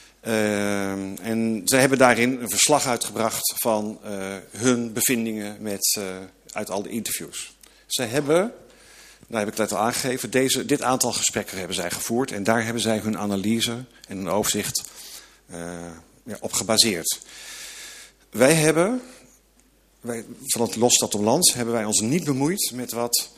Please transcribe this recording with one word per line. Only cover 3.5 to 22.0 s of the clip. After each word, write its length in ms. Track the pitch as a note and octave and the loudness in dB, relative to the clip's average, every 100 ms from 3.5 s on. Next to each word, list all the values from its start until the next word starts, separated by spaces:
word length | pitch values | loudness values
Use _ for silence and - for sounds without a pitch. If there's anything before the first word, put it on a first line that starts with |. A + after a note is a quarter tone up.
| - | -2
van, 440 | A#2+ G#2+ G#2+ G#2+ | 0 2 0 -6
eh, 320 | G#2+ G2+ F#2+ G2 - | -10 -8 -6 -8 -12
hun 420 | G2+ B2 A#2+ A#2 | 0 2 2 0
bevindingen 640 | A2 - A#2+ A2+ G#2+ G#2 G#2 | -2 0 0 -2 -4 -8 -8
met, 360 | G#2+ G2 - - | -6 -2 -2 -2
eh, 40 | G2 F#2 F#2 - - | -4 -8 -12 -20 -12
uit 180 | - G#2+ | -8 -6
al 120 | F#2+ | -6
de 80 | G2+ | -4
interviews. 680 | A2+ G#2 - D2+ - - - - - _ | -6 -6 -6 -8 -12 -14 -18 -20 -20 _
Zij 200 | - A#2 | -4 0
hebben, 460 | C3 C#3 E3 A3 - - - - - - - - | -2 2 2 2 -6 -20 -20 -20 -20 -20 -20 -6
daar 120 | A2+ | -2
heb 100 | G#2 | -2
ik 80 | A2 | 0
net 140 | G#2 | -2
al 60 | G2 | 2
aangegeven, 520 | A2 A#2+ C3+ B2+ A#2 | 0 0 -2 -2 0
deze, 340 | B2+ C3 B2+ A#2+ | 2 4 2 2
dit 160 | C#3+ | 0
aantal 300 | B2 B2+ B2 | 2 2 2
gesprekken 440 | G#2 - A2+ G2 F#2+ | 0 0 0 -4 -6
hebben 180 | F2+ F#2 | -4 -4
zij 160 | F2 | -4
gevoerd. 400 | - - A#2 C3+ | -4 -2 0 0
En 120 | G2+ | 0
daar 200 | G2+ A#2 | 2 2
hebben 180 | A2+ A#2 | 2 0
zij 160 | G#2+ G#2+ | 0 0
hun 200 | G2+ F#2 | 0 -2
analyse 680 | G2+ G2 G2+ A2+ A2+ A#2 B2+ - - | -2 0 0 0 0 -4 -10 -18 -12
en 100 | G2 | -8
hun 120 | F#2 | 0
overzicht, 540 | G2 G#2 G#2 - - - - - - - - _ | 0 2 0 -2 -4 -8 -14 -16 -18 -20 -20 _
eh, 140 | E2+ E2+ F2 E2+ E2 - _ | -12 -10 -10 -12 -14 -20 _
ja, 140 | - G#2 | -14 -10
op 140 | G#2 | -4
gebaseerd. 680 | - G2+ A2 A2+ F2 D#2 - - - - - - - - - - _ _ | -4 0 2 2 0 -4 -6 -10 -18 -16 -14 -14 -16 -16 -18 -20 _ _
Wij 240 | G#2 C3 | 4 6
hebben, 480 | D#3+ D#3 D#3 F#3 B3 - - - _ _ _ _ _ _ _ | 6 4 4 2 0 -6 -20 -20 _ _ _ _ _ _ _
wij, 260 | A#2+ A#2 - - - | -8 -8 -10 -14 -4
van 160 | - | 0
het 140 | A2+ A2+ | 0 4
Los 180 | A#2+ | 4
Stad 220 | - A2 G#2 | 4 2 0
om 80 | |
Lans, 300 | G#2 C#3+ F3+ | 2 4 4
hebben 200 | B2 A#2 | 2 0
wij 120 | A#2 G#2+ | -2 0
ons 140 | |
niet 240 | G2+ | 0